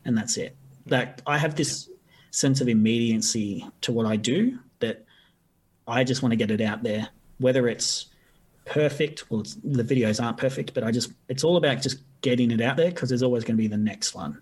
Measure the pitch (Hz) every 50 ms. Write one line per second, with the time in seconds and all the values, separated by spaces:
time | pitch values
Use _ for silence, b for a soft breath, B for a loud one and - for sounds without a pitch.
0 | - - 123 110 107 - - - - - - - - - - - - - - 127
1 | 120 120 - - - - 147 147 156 160 147 147 151 139 - - - - - -
2 | b b b b b b - - - 139 135 135 131 120 117 110 107 110 117 117
3 | 117 117 113 110 107 - - 117 107 101 98 - - - - _ - - 123 113
4 | 113 110 110 107 101 117 127 175 220 247 262 - - - _ _ - 113 110 -
5 | b b b b b b b b _ _ _ _ _ _ _ _ _ - - 127
6 | 131 127 131 127 - 123 113 110 113 104 110 104 113 104 107 110 120 117 107 107
7 | 110 - - _ _ - - - 127 127 127 135 123 120 110 - - - - -
8 | - b b b b b b b _ _ _ _ _ - - 151 151 147 - -
9 | 156 143 - - - - - 110 104 - - - - 156 143 123 117 - 139 127
10 | 117 110 107 107 120 117 113 - - 131 131 - 147 - - 135 117 113 113 123
11 | 117 - - - _ - 127 131 - 160 175 175 151 147 127 117 - 131 - -
12 | - - - _ - 135 123 123 123 117 117 113 117 123 139 143 165 175 175 -
13 | - 127 131 120 127 127 123 120 110 113 113 110 110 107 104 104 107 107 101 -
14 | - - - - 82 73 73 -